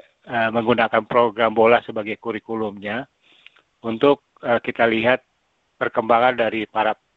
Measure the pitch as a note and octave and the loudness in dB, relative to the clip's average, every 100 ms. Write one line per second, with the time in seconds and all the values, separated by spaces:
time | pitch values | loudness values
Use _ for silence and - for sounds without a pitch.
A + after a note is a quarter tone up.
0 | - _ - A#2+ A2+ A2+ A2+ A#2 A2+ A2+ | -20 _ -8 -4 -2 0 0 2 2 0
1 | G#2+ B2 A#2+ G#2 A2+ A2 A2+ A#2 - A2+ | 0 0 0 0 0 4 4 4 2 -8
2 | G#2 G#2+ A#2 G#2+ - A2+ A2 G2+ G2+ A2+ | -8 -8 -8 -10 -8 -6 -6 -8 -8 -10
3 | C#3+ _ _ _ _ _ _ _ A#2 A2+ | -10 _ _ _ _ _ _ _ -8 0
4 | C#3+ C#3+ _ _ C#3+ A#2 - A#2+ A#2 A2+ | 2 2 _ _ -2 -2 -2 0 0 2
5 | A2+ B2+ _ _ _ _ _ - A2+ - | 2 0 _ _ _ _ _ -8 -4 -2
6 | A2 A#2 B2 B2 A2 A2 G#2 A2 G#2+ G#2+ | 2 2 2 2 -2 -2 -4 -2 -2 -4
7 | _ | _